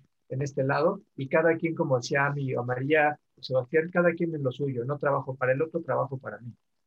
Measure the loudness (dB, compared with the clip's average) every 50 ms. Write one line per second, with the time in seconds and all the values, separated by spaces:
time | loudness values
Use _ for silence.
0 | _ _ _ _ _ _ -6 -4 -4 -4 -2 -2 0 0 0 2 2 0 0 -2
1 | -8 _ _ -10 -6 0 2 4 4 4 2 2 0 -4 -2 -2 0 0 0 0
2 | 0 0 0 0 0 0 0 -2 -4 -2 -2 -4 -2 -2 -4 -4 0 2 4 4
3 | 4 4 2 -2 _ _ _ _ -8 -2 0 0 0 2 0 0 0 2 2 4
4 | 4 4 2 2 -2 -2 -2 -2 -2 -2 -2 -2 -4 -2 -2 -2 -2 -2 -4 -2
5 | 0 0 0 0 -2 -4 -6 -2 0 2 2 2 0 -2 -2 -6 -2 0 0 0
6 | 0 -2 -4 -8 -8 -10 -12 -10 -12 -14 -16 -16 _ _ _ _ _